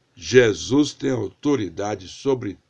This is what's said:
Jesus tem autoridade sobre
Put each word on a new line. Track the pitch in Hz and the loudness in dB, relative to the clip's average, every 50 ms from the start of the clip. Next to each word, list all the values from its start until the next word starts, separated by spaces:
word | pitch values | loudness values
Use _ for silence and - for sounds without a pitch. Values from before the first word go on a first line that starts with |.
| _ _ _ | _ _ _
Jesus | - 85 80 107 127 123 110 98 82 80 87 117 143 151 139 - | -16 -10 4 6 6 6 6 2 -2 -4 0 2 2 2 0 -2
tem | - 143 139 | -6 -4 -4
autoridade | 131 117 104 92 - _ - 147 147 123 107 87 82 90 98 104 107 98 92 87 | -2 -2 -4 -6 -8 _ -2 0 0 0 -2 -4 -6 -6 -6 -6 -6 -6 -10 -16
sobre | - - - 139 135 127 113 104 90 - _ _ | -18 -6 -2 -2 -2 -2 -2 -8 -10 -12 _ _